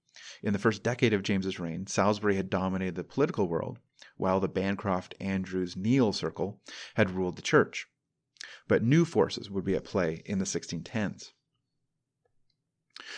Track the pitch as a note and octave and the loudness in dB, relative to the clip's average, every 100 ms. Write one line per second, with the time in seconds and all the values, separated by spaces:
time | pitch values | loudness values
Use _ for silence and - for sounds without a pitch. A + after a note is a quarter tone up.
0 | _ - - - - G2+ A#2 G#2 A#2 B2 | _ -20 -20 -8 -2 2 2 2 -2 2
1 | A#2+ G#2 G2 G2 F#2+ F#2 E2+ E2 F#2+ - | 4 4 2 0 0 -4 -6 -6 -4 2
2 | G2 G#2 G#2+ F#2+ F#2 F#2+ F#2 F#2 F#2 F2 | 2 2 2 0 0 0 0 -2 -4 -4
3 | E2+ - D#3 C#3 F2+ E2 - - _ _ | -6 0 0 2 0 0 -4 -10 _ _
4 | - - F#2+ F#2+ F#2+ F#2+ G2 G2 G#2 F2+ | -20 -2 2 2 2 0 -2 -2 0 -2
5 | - - G2 F#2+ F#2+ F#2 F2+ F#2 G#2+ C3+ | -4 -8 -2 -2 -2 -2 -4 -2 2 4
6 | A2 F2+ E2 - F#2+ - - - - - | 4 2 -4 -2 -4 -6 -16 -16 -6 0
7 | G2+ F#2 F2+ - - D3+ - - - _ | 2 2 -2 -2 2 4 4 -2 -14 _
8 | _ _ _ _ - - - G2+ A2+ D#3 | _ _ _ _ -18 -18 0 2 6 4
9 | E3 G#2+ D#2 - G2 G2 F#2 F2 - G2 | 4 4 2 0 -6 -4 -2 -2 0 0
10 | E2+ E2 - F#2+ F#2 - - E2+ E2 A#2 | 0 -2 -4 -2 -2 -4 -6 -8 -6 -4
11 | G#2 - - _ _ _ _ _ _ _ | -4 -6 -16 _ _ _ _ _ _ _
12 | _ _ _ _ _ _ _ _ _ - | _ _ _ _ _ _ _ _ _ -20
13 | - | -16